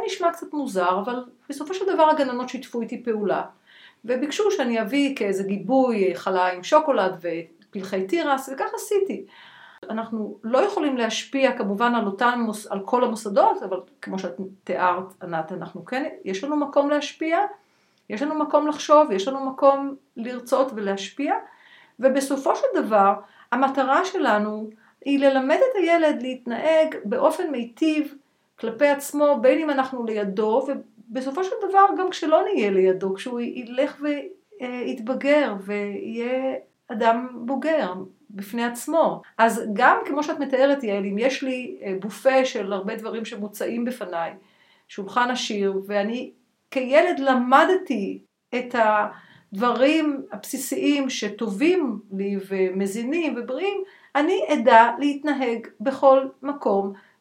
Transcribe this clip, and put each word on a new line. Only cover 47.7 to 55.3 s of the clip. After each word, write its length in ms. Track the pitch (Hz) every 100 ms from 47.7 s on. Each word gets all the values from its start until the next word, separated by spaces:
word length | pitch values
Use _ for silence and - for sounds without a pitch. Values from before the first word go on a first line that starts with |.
| 370 - 226 190 196 - _ _
את 200 | 247 247 240
הדברים 1400 | 214 214 214 - - - _ 196 240 226 277 320 302 277 -
הבסיסיים 800 | 208 - - - 285 285 285 269
שטובים 880 | - 208 202 226 196 311 370 269 202 -
לי 260 | 190 196 196 190
ומזינים 840 | 190 185 190 196 220 240 339 311 233
ובריאים, 440 | 233 269 392 392 - - _ 277
אני 240 | 311 392 -
אדע 380 | 294 233 226 233 -
להתנהג 680 | 285 277 302